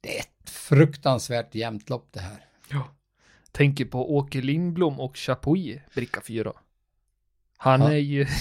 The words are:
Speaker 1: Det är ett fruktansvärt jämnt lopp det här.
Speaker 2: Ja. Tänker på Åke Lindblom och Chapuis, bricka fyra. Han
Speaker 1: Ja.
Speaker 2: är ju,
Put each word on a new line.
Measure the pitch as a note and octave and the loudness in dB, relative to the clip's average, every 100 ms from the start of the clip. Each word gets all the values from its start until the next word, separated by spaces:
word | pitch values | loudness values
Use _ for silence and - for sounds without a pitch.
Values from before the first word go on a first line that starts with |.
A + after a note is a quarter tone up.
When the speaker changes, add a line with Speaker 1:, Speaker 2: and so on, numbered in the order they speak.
Speaker 1:
Det | - - | -8 -10
är | |
ett | - _ - | -10 _ -18
fruktansvärt | - - C#3 D#3 - C#3+ B2 - A#2+ A2+ A2 | -16 4 6 6 4 0 0 -2 -6 -6 -6
jämnt | A2+ G#2+ - | -6 -8 -8
lopp | B2+ _ | -8 _
det | - | -14
här. | F#2 G#2+ _ _ - | -14 -14 _ _ -6
Speaker 2:
Ja. | C#3 B2 _ _ _ _ _ _ | -6 -6 _ _ _ _ _ _
Tänker | - C#3+ C#3 C3 | 2 2 2 -4
på | B2+ C3 C#3+ | -4 0 0
Åke | C#3 C3+ | 0 -4
Lindblom | C3 D#3 F3 E3+ E3+ C3+ | -2 0 -2 0 0 0
och | C3 - | -8 -8
Chapuis, | - B2+ C#3 F#3 D#3 B2 - - | -4 -4 0 0 0 -12 -8 -8
bricka | A#2+ A2+ | -6 -8
fyra. | - A2+ G#2 - _ _ _ _ _ _ _ _ _ _ | -6 -6 -6 -8 _ _ _ _ _ _ _ _ _ _
Han | C3+ C3 | 4 6
Speaker 1:
Ja. | C#3+ | 6
Speaker 2:
är | D3+ | 4
ju, | C#3+ C#3+ C#3 - | 0 0 0 -2